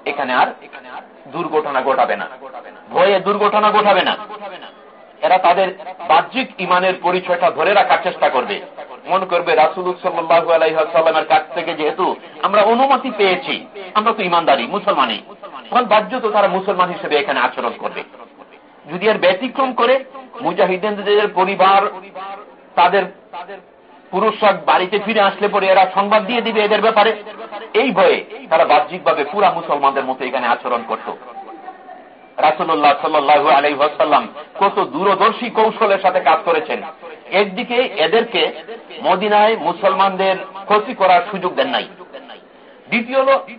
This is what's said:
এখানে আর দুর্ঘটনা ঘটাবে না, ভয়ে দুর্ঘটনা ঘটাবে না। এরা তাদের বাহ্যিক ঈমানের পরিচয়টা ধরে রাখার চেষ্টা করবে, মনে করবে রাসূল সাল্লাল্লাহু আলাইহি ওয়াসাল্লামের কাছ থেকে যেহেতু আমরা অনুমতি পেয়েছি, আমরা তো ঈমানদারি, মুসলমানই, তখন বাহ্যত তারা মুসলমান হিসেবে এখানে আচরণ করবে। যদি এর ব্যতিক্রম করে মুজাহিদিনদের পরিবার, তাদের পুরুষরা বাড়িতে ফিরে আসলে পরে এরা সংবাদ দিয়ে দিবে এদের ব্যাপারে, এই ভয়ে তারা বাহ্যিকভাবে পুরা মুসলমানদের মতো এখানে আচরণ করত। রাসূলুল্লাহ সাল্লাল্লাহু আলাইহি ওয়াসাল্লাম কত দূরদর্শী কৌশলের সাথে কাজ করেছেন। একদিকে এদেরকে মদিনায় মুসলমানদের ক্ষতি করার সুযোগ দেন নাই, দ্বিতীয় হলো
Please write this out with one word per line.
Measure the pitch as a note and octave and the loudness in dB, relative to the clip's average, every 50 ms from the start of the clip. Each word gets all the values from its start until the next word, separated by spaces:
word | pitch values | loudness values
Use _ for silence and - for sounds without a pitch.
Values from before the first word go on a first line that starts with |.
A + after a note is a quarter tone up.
| - | -6
এখানে | D3 C#3+ - C#3 B2+ B2+ | -6 -6 -4 -4 -2 0
আর | C3 - B3 A3+ - - - - - - B2+ B2+ C#3 - - - - - | 0 0 0 -2 -6 -16 -20 -20 -20 -18 -18 -18 -18 -18 -20 -20 -20 -20
দুর্ঘটনা | C3 C3 E3 F3 D3+ D#3 D#3 D3+ D3 C#3 C3 | -12 -10 -8 -6 -4 -2 -2 -2 -2 -2 -2
ঘটাবে | A#2+ C3 B2+ C3 A#2+ A2 G#2 | 0 0 2 2 2 0 0
না, | G2 F2+ D#2+ - - C#3 C3 C3 A#2+ - - - - - - | -4 -6 -10 -12 -14 -18 -18 -18 -18 -18 -18 -20 -20 -16 -4
ভয়ে | A#2 C#3+ F3+ G3+ G3+ F#3+ | 0 2 2 4 2 2
দুর্ঘটনা | F#3+ G3 G#3 G3+ G#3 G3+ G#3 G#3+ G#3+ G#3 | 0 -2 0 0 0 2 2 2 2 2
ঘটাবে | G3+ G#3+ G#3 G3+ G3 F#3 | 4 4 4 4 4 4
না। | D#3 C3 F#2 - - - G#3+ G#3 G#3 G3 F#3+ E3 B2 - - - - - - - - - - - | 2 0 -2 -6 -8 -12 -14 -14 -14 -14 -16 -16 -18 -20 -20 -20 -20 -20 -20 -20 -20 -20 -8 -2
এরা | - D#3+ F3+ | 0 2 2
তাদের | F#3 F#3 F3 F3+ G3 F#3+ F#3 F#3 - D#3 F3+ F#3 - E3+ | 4 4 4 4 4 2 0 -2 -8 -14 -16 -14 -6 0
বাহ্যিক | E3+ D#3+ E3 F#3 F#3 - B3+ B3 - - - | 2 2 2 2 0 -2 -6 -6 -6 -8 -8
ঈমানের | F#3 F3 F3+ F3+ F#3 F#3+ F3+ - | -2 0 0 2 2 0 0 0
পরিচয়টা | - F3 F3+ F#3 F3+ - F3 E3+ F3+ E3 | -2 -2 -2 -2 -2 -2 0 0 0 0
ধরে | - - D#3+ F3 G#3 | 0 0 0 2 4
রাখার | G3+ F3+ - E3 D#3+ - | 2 2 2 0 0 0
চেষ্টা | F3+ E3 - D#3+ D3 | -4 -2 0 0 0
করবে, | C3+ B2+ A#2+ G2+ - - - - - - D3 - B2+ A2+ - | 0 0 -2 -4 -6 -8 -10 -14 -16 -16 -16 -16 -18 -16 -6
মনে | C#3 F3 G3 F#3+ | -4 -2 -2 -2
করবে | F3+ F3+ F3 E3 E3 D#3+ | -2 -2 -2 0 0 2
রাসূল | D#3 D#3 D#3 - F#3 F3+ F3+ F3+ - - | 2 2 2 0 -2 -4 -6 -6 -4 -4
সাল্লাল্লাহু | F3+ E3 E3+ E3 E3 E3+ E3+ D#3+ E3 | -4 -4 -4 0 2 2 2 4 2
আলাইহি | E3 D#3+ D#3+ D#3 D#3 | 2 2 2 2 2
ওয়াসাল্লামের | D#3+ D3+ D#3 E3 E3 D#3+ E3 D3+ D#3 D3+ | 0 0 0 0 0 2 2 2 0 0
কাছ | - D#3+ D#3 D#3 - - | 2 0 0 0 -2 -6
থেকে | E3+ D#3 F3 E3 | -8 -6 -6 -4
যেহেতু | D3 D#3 D#3 E3 - F#3 D3+ A#2 - - - - - - | -4 -2 -2 -2 -2 -2 -4 -4 -6 -12 -18 -8 -6 -4
আমরা | F#3 G3 G#3+ | 0 2 2
অনুমতি | G3+ A3 A#3 A#3+ C4+ C#4 C#4 B3+ C4+ C4 A3 | 4 4 4 4 4 2 2 0 -2 -4 -2
পেয়েছি, | G#3 G3+ F#3+ F3+ F3+ - D#3+ C3 - - - - - - - - | 0 0 0 0 0 -4 -6 -8 -8 -10 -14 -18 -18 -14 -6 -2
আমরা | - G#3+ A#3 A3 | -2 0 0 0
তো | A3 G3 | -2 -2
ঈমানদারি, | F3+ E3+ E3+ D#3+ D3+ C#3 B2 A#2 | 0 0 0 2 2 2 2 0
মুসলমানই, | C3 E3+ - - G#3 F#3 C#3 C3 A#2+ G#2+ G2+ - - - - - - - C3 - A2 | -4 -6 -4 -2 -2 0 0 0 -2 -4 -6 -10 -14 -20 -20 -18 -18 -18 -18 -8 -2
তখন | - A#3+ B3+ | -2 0 2
বাহ্যত | G3 G#3 G#3+ G3+ F#3 B3+ B3+ A3+ | 2 2 2 2 0 -4 -4 -4
তারা | G#3+ G3+ G#3 G3 | 0 2 2 2
মুসলমান | F#3+ F3 F#3+ F#3 G#3 - D3 - E3+ | 2 0 -2 -2 -2 0 0 0 -2
হিসেবে | F3 - - D#3+ D3 | -4 -6 -4 -2 -2
এখানে | C#3+ C#3 D3 C#3 C3 | 0 0 -2 -2 0
আচরণ | A#2+ B2 - C3+ A#2+ A2+ G#2+ | -2 -2 -2 -4 -6 -6 -6
করবে। | - - G2+ - - - - - - A#2 - - - - - - - - - - - - D3 D#3+ | -6 -8 -10 -8 -10 -12 -14 -16 -20 -20 -20 -20 -20 -20 -20 -20 -20 -20 -20 -20 -20 -14 -12 -8
যদি | F3+ G3 | -2 0
এর | A3 G#3 | 0 0
ব্যতিক্রম | - - C4+ - - C4 B3 - - C4 B3+ B3+ | 2 2 2 2 0 -2 -6 -4 -2 -2 -2 0
করে | - A#3 B3+ C4 C4 - - - - - - - - | 0 2 2 2 0 -2 -6 -16 -20 -20 -18 -14 -8
মুজাহিদিনদের | - D#3+ F3+ G3 F#3+ F3+ F#3 F3+ G#3 G#3+ G#3 G3+ G3 G3+ G#3 G#3 G#3 | -6 -4 0 0 0 0 0 -2 -2 -4 -4 -4 0 2 2 2 2
পরিবার, | G3 - F3+ F#3 F#3+ G3 F3+ F3+ F#3+ G3 G3 G3 - - F3+ F#3+ G3 F3 F3+ F#3+ G3 G3 G3 - - - - - - - | 2 2 0 0 0 2 2 4 4 6 4 2 0 -4 -8 -14 -16 -16 -14 -14 -14 -14 -16 -16 -20 -20 -20 -20 -4 2
তাদের | F#3 F3 F3+ G3 G3 F#3 F3+ - - - _ - F3 F3+ G3+ G3 F#3 - _ _ _ _ - - - - - | 2 4 4 4 2 0 -2 -6 -14 -20 _ -16 -16 -14 -14 -16 -18 -20 _ _ _ _ -20 -20 -20 -12 -8
পুরুষরা | - F3 D#3+ A3 G#3 - G#3+ G3+ F#3+ F3 - | -4 0 0 0 0 2 2 2 2 2 2
বাড়িতে | - D#3 E3+ F#3 F#3 G#3+ G3 | 0 2 2 0 0 -2 -2
ফিরে | - G#3 A3+ G3 | -2 0 2 2
আসলে | G3 F#3+ F#3+ - G#3 | 2 2 2 0 -2
পরে | G3+ F#3 G3+ F#3+ | -2 0 0 2
এরা | F#3+ F#3+ G3 F#3+ F#3 - | 4 4 4 4 4 2
সংবাদ | F#3+ G3 G3+ G#3 G#3+ G3+ | 0 0 2 2 2 2
দিয়ে | F#3+ B3 A#3+ | 0 -2 -2
দিবে | G#3 A3 G3+ G#3+ G#3 | -2 -2 0 0 0
এদের | G3+ G#3+ G3+ | 2 2 2
ব্যাপারে, | G3 A3 A3 G#3+ G#3 A3 G#3+ - - - - G#3 A3+ - G#3+ G3+ A3+ A3 - | 2 2 4 4 4 4 2 -2 -6 -14 -16 -16 -16 -14 -14 -14 -10 -4 0
এই | G#3 C4 C4+ | 0 0 2
ভয়ে | G3 F3+ F#3+ E3 C3 G2+ - - - - C4 G3 | 2 4 4 4 4 2 -2 -8 -14 -16 -4 0
তারা | E3 D#3+ - | 2 2 4
বাহ্যিকভাবে | - F#3 F#3 - - - - - E3+ D#3 D3+ C#3 | 4 4 2 2 0 -6 -4 -2 0 0 0 -2
পুরা | - G3 G3+ G3+ F3 | -4 0 0 2 2
মুসলমানদের | E3 E3 D#3+ E3 D#3 C#3+ C#3 C3+ C3+ C3+ B2 | 2 0 -4 -4 -2 0 0 0 0 0 -2
মতো | B2+ B2+ - C3+ | -4 -6 -6 -6
এখানে | B2+ C3 C3 B2 | -6 -4 -4 -2
আচরণ | A#2 A#2 - - B2+ B2 A#2 A2+ | -2 -2 -2 -2 -4 -4 -4 -4
করত। | - A2 - - A2+ - - - - - - - - - - - - - - - - - - - - - - - - - | -6 -8 -8 -8 -10 -12 -12 -14 -18 -18 -18 -18 -18 -18 -18 -18 -18 -20 -20 -20 -20 -20 -20 -20 -20 -20 -20 -20 -14 -4
রাসূলুল্লাহ | - C#3 D#3 D#3 - F3 D#3+ D#3+ D3+ D3 C#3+ C#3+ - | 0 2 2 2 0 0 -2 0 2 4 2 2 2
সাল্লাল্লাহু | D#3+ D#3 D#3 D3+ C#3 C#3 D3+ C#3+ C#3+ D#3 | 0 -2 0 2 4 4 4 4 6 4
আলাইহি | D3 C#3 C#3+ D3 D3 | 4 4 4 2 2
ওয়াসাল্লাম | C3 C#3+ D3+ - - D#3+ D3+ D3 B2+ A#2 A2 - - - - - - | 0 0 0 0 0 2 2 2 2 2 -2 -8 -16 -18 -14 -4 0
কত | G3 G3 G3 A3 | 0 0 2 0
দূরদর্শী | B3+ - B3 A3 F#3+ G3+ F#3+ F3+ F#3+ A3+ G#3 - A#3+ A3+ | -2 -2 -2 -2 0 0 2 2 2 0 0 -2 -6 -4
কৌশলের | - A3 A3 A3 - - A3+ G3+ G3 F#3+ | 0 0 0 0 0 0 0 2 2 2
সাথে | - F#3 F#3 F#3 | 2 2 0 2
কাজ | - E3+ D#3+ - - | 2 2 2 2 2
করেছেন। | E3+ E3+ D3+ D3+ - B2 G#2+ F#2+ - - - - - - - - - | 0 0 0 -2 -4 -6 -8 -8 -12 -16 -16 -18 -18 -18 -20 -10 -2
একদিকে | E3+ F#3+ G#3 G3 F#3 G#3+ A#3 G3 A#3+ | 0 0 0 0 -4 -8 -8 -2 0
এদেরকে | B3 C4 - - - D#3 D#3+ F#3 A#3 A3+ - - F3 D#3 - - - - - A3+ - - - F3 - - | 0 0 0 -2 -2 0 2 2 2 0 0 0 -2 -2 -2 -2 -6 -14 -16 -16 -18 -18 -18 -14 -4 -2
মদিনায় | D3+ F#3 F#3 G#3 G#3 G#3 G#3 G#3 A3 A3+ | 0 0 0 0 2 4 4 4 4 2
মুসলমানদের | G#3 - E3+ E3+ E3+ F3 G3 F#3+ F#3+ G3 G3 F#3 F#3 F#3+ F#3+ F#3 F#3 - - - - - | 0 -2 -4 -2 0 0 0 2 2 2 2 2 0 0 0 0 -2 -6 -10 -14 -10 -2
ক্ষতি | - G#3 G#3+ G#3 B3+ A3+ | 0 0 0 0 -2 -2
করার | - G3 F#3 F3+ F3 F3 - | 2 4 4 6 4 4 0
সুযোগ | G3+ F3+ F3+ E3+ C#3+ | -4 -6 -6 -4 -2
দেন | C#3 C3 | -2 -2
নাই, | C3 B2 A2 F#2+ - - - - - - C3 - - A2 G2+ - - - - - - - - - | -2 -2 -4 -6 -8 -12 -20 -20 -20 -20 -20 -20 -20 -20 -20 -20 -20 -20 -20 -20 -20 -20 -20 -10
দ্বিতীয় | - - A#3 A3+ A#3+ C4 C4+ | -6 -6 -6 -4 -2 0 0
হলো | C4 C4+ C4+ C4+ - - A3+ | 2 4 2 2 0 -4 -16